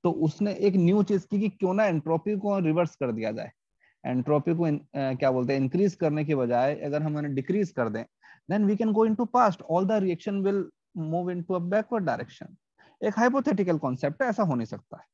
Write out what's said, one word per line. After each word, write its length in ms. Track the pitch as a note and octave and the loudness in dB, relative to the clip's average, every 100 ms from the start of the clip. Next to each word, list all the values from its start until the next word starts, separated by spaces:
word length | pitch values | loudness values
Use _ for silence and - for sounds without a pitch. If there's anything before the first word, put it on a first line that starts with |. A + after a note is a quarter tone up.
तो 80 | F3 | 0
उसने 420 | D#3+ D#3 - G3+ | 0 -2 0 -4
एक 200 | - G3+ F#3 | 2 2 4
न्यू 280 | E3+ G#3 | 4 4
चीज 220 | G3+ G3+ - | 2 0 0
की 140 | G3+ | -2
कि 100 | G#3 | -2
क्यों 240 | - F#3+ | 0 0
ना 100 | F#3+ | 2
entropy 540 | G#3+ D#3+ D#3 E3 G3+ G#3 | 2 0 -2 -2 -2 -2
को 220 | G3+ G3 | 0 0
reverse 360 | E3 D#3 E3 - | 2 2 0 -2
कर 160 | C3 | -4
दिया 200 | A2 A2 | -2 -4
जाए। 200 | A2 - _ _ _ _ _ C3 | -6 -10 _ _ _ _ _ -4
Entropy 500 | B2+ B2+ D3+ D#3+ E3 | -4 2 0 2 0
को 120 | E3 | 0
इन-, 140 | D3 | -2
अ, 320 | - C#3 C3+ | -4 -4 -4
क्या 180 | B2+ C3+ | 0 0
बोलते 220 | C3 B2 | 2 0
हैं, 80 | C#3 | 0
increase 340 | C3+ F3 G3 - | 0 2 0 0
करने 300 | D#3+ D3+ D3+ | -2 0 0
के 100 | C#3+ | 0
बजाय 400 | A#2+ A#2+ C3 D3 | 2 2 2 -2
अगर 260 | D3+ D3 | -4 -2
हम 140 | D#3 D3+ | -2 -4
उन्हें 200 | D3 C3+ | -4 -4
decrease 360 | C3+ G3 F#3 | -2 -2 -2
कर 180 | - A2+ | -2 -4
दें, 160 | G#2+ A#2 _ - - - | -4 -10 _ -20 -20 -4
then 200 | G3 G3+ | 0 2
we 100 | G#3 | 2
can 160 | A3 G#3 | 2 2
go 100 | A3 | 2
into 180 | A3 A3+ B3 | 2 0 4
past, 260 | A3+ F3 - | 2 0 -2
all 140 | E3+ F#3+ | 0 2
the 140 | A3 | 2
reaction 420 | F#3+ E3+ - G3 G3 | 0 -2 -4 -2 0
will 160 | G3+ F3 _ _ F3 | 0 -4 _ _ -8
move 380 | D#3 E3+ F3+ F3+ | -4 -4 -4 -6
into 240 | E3+ F#3 | -4 -4
a 0 | |
backward 460 | F3 G3+ A3 A#3 D#3+ | 0 -2 0 -2 -2
direction। 500 | A#2 - - - - _ _ _ _ | -4 -8 -14 -20 -20 _ _ _ _
एक 100 | G#3+ G#3+ | -4 2
hypothetical 600 | A#3+ C4+ - G3+ F3+ D#3+ | 2 2 0 0 0 0
concept 440 | C3+ B2+ D3 D#3 | 0 -2 -4 -2
है, 80 | B3+ | -2
ऐसा 140 | G#3+ | 0
हो 120 | F#3+ B2+ | 0 0
नहीं 100 | A2+ | -4
सकता 320 | G2+ _ - | -10 _ -20
है 60 | _ | _